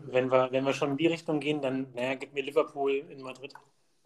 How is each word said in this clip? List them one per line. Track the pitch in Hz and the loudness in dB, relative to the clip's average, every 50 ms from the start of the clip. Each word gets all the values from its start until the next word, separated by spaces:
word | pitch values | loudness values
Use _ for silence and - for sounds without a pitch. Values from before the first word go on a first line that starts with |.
| - 131 | -4 0
wenn | 123 127 127 131 | 0 2 2 4
wir, | 131 127 127 127 | 4 4 4 4
wenn | 127 131 135 | 2 0 2
wir | 135 127 | 0 0
schon | - 156 143 | 0 0 0
in | 139 | 2
die | 139 165 | 2 2
Richtung | 165 165 160 - 165 156 147 | 2 2 0 -2 -2 -2 0
gehen, | 139 147 151 147 | 0 -2 -2 0
dann, | 135 131 135 131 135 131 120 | -2 -2 -2 -2 -4 -6 -6
naja, | 120 123 131 135 | -4 -4 -2 -4
gib | 131 139 135 139 | -6 -8 -6 -6
mir | 143 | -6
Liverpool | 131 143 143 156 151 - - 143 139 139 139 139 156 180 | -4 2 2 2 2 2 -2 0 0 2 2 0 -2 -6
in | 143 139 | -14 -14
Madrid. | 131 131 131 131 131 - - - - _ _ _ _ _ _ _ - | -14 -14 -14 -14 -16 -18 -18 -20 -20 _ _ _ _ _ _ _ -20